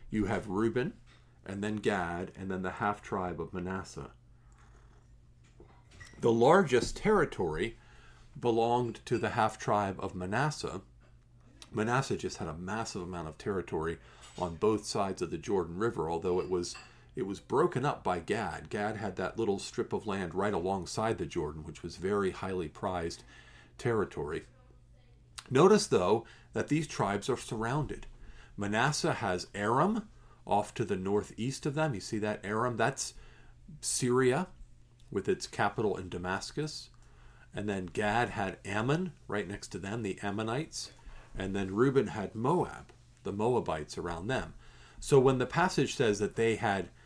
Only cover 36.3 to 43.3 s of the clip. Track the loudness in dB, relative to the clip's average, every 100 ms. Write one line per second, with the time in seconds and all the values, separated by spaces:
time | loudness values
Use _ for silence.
36.3 | -2 -4 -6 -6 -6 -14 -20 -20 -20 -20
37.3 | -20 -12 -6 -2 -2 -4 -2 2 2 0
38.3 | 0 -4 -4 -4 -2 2 0 0 -6 -4
39.3 | -4 -4 -6 -8 -8 -6 -4 -4 -4 -4
40.3 | -4 -2 -4 -4 -8 -12 -14 -16 -16 -12
41.3 | -6 -2 -2 0 4 6 6 2 -2 -6
42.3 | -2 0 2 0 -6 -16 -20 -20 -12 -8